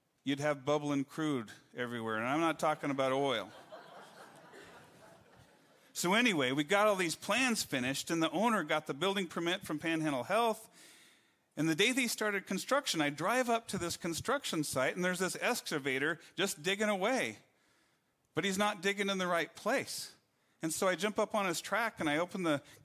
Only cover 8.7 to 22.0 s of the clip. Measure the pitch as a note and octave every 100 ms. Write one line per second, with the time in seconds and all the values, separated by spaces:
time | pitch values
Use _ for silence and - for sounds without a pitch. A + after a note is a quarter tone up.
8.7 | D#3 - C#3 F3+ G3 E3+ - E3+ F3+ -
9.7 | D#3 D#3+ D#3+ D#3 C#3 A#2 G3+ A#3 G#3+ -
10.7 | - - - - _ _ _ _ - D#3+
11.7 | D#3 A3+ B3+ A#3+ - G#3+ G3+ - F#3+ -
12.7 | C4+ C#4+ E3 D3 D3 F3 B3 B3 A#3 A3+
13.7 | G3 E3+ - E3+ D#3+ - C#4 - F3 D3
14.7 | C#3 C3+ F#3 F3+ F3+ F3+ D#3+ F#3+ A#3+ -
15.7 | D#3+ C3+ C3 D3 E3 - - F#3+ - D#3
16.7 | G3 G#3+ G3+ G3 C4 C3 G#2+ - _ _
17.7 | _ _ _ _ _ _ - F#3+ F#3+ G#3
18.7 | G#3 F#3 G3+ G3 F#3+ F3+ E3+ D3+ - G3+
19.7 | B3+ B2+ - - - _ _ _ _ D#3+
20.7 | - F#3+ F3+ G#3 G#3 G3+ A3 G3 D#3+ -
21.7 | G3+ A3+ -